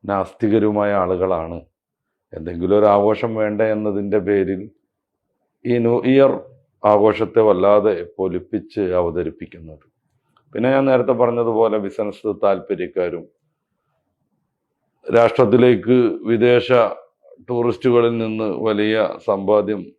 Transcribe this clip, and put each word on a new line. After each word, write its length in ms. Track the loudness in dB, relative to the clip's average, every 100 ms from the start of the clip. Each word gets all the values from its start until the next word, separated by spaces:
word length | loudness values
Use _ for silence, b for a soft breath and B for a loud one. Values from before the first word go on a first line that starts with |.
നാസ്തികരുമായ 840 | -4 -4 -4 -4 0 2 2 0 0 0
ആളുകളാണ് 560 | -2 -2 -2 -2 -6 -12 -16 _ _ _ _ _ _
എന്തെങ്കിലും 440 | -14 -10 -6 0 2
ഒരു 80 | 4
ആഘോഷം 400 | 4 2 -2 -4 -4
വേണ്ട 200 | -6 -2 -2
എന്നതിൻ്റെ 440 | -2 -4 -6 -2 -4 0
പേരിൽ 340 | -2 -2 -6 -10 _ _ _ _ _ _ _ _ _
ഈ 140 | -4 -2
ന്യൂ 120 | 0 0 2
ഇയർ 200 | 4 4 2 -8 _ _ _
ആഘോഷത്തെ 600 | 2 4 4 2 -2 2 2
വല്ലാതെ 480 | 2 4 4 2 -2 -8 -6
പൊലിപ്പിച്ച് 640 | -6 -6 -8 -10 -8 -6 -2 -2
അവതരിപ്പിക്കുന്നത്. 840 | -2 -4 -8 -10 -20 -20 -20 -20 _ _ _ _ _ _ _
പിന്നെ 180 | -4 0
ഞാൻ 100 | 0 2
നേരത്തെ 240 | 0 0 0
പറഞ്ഞതുപോലെ 560 | 0 0 -2 0 0 0 -6
ബിസിനസ് 520 | -6 -8 -6 -8 -2
താല്പര്യക്കാരും 800 | -2 -2 -4 -6 -6 -4 -6 -6 -14 _ _ _ _ _ _ _ _ _ _ _ _ _ _ _ _ _ 0
രാഷ്ട്രത്തിലേക്ക് 920 | 4 4 4 4 6 4 4 2 2 2 -2 -4
വിദേശ 360 | 0 4 2 2 2 2 -2 -18 _ _ -20 -10
ടൂറിസ്റ്റുകളിൽ 640 | -4 -4 -2 2 2 2 -2
നിന്ന് 260 | -6 -6 -6 -4 -4
വലിയ 420 | -2 0 0 -2 -4 -4
സമ്പാദ്യം 520 | -4 0 0 0 -6 -10